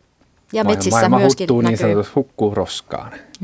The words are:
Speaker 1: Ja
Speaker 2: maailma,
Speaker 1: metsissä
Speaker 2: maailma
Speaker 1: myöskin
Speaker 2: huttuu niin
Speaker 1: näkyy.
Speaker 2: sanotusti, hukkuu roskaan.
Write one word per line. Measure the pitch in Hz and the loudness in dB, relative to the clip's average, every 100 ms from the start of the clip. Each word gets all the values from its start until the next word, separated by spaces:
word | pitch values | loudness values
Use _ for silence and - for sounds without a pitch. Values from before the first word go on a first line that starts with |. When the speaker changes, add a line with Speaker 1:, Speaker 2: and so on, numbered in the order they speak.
| _ _ _ _ _ | _ _ _ _ _
Speaker 1:
Ja | 220 | -4
Speaker 2:
maailma, | 214 | 0
Speaker 1:
metsissä | 427 - - | 0 2 2
Speaker 2:
maailma | - - | 4 4
Speaker 1:
myöskin | - - | 4 2
Speaker 2:
huttuu | - 120 | 0 0
niin | 117 | 0
Speaker 1:
näkyy. | 113 | 0
Speaker 2:
sanotusti, | 110 101 101 - | 0 -2 -2 -4
hukkuu | 131 - 107 101 | -4 -2 -2 -2
roskaan. | 90 - - - 117 - - - | -4 -8 -10 -12 -12 -18 -20 -8